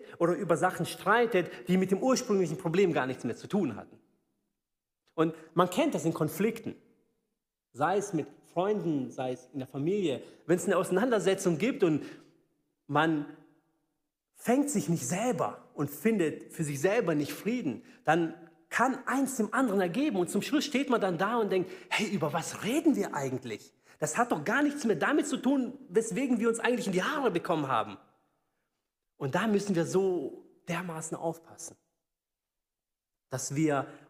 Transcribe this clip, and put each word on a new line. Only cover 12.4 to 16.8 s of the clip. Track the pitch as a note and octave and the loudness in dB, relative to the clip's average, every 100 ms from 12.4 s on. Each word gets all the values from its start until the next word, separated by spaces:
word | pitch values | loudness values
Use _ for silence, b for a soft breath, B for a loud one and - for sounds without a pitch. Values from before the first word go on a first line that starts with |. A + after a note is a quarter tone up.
| _ _ _ _ - | _ _ _ _ -2
man | C#3+ D#3+ D#3 D3 - - _ _ _ _ _ _ _ _ _ | 2 2 2 -4 -12 -20 _ _ _ _ _ _ _ _ _
fängt | - B3+ C#4+ | 0 2 2
sich | G#3 - | -2 0
nicht | E3 B2+ | -2 -2
selber | F3+ A#3+ F#3 A#2 - - | -2 -2 -2 -4 -6 -14
und | - C#3+ | -6 -6
findet | - A3 A3+ D#3+ D3 - | -2 0 2 0 -2 -10
für | - | -6
sich | D3+ C#3 | -6 0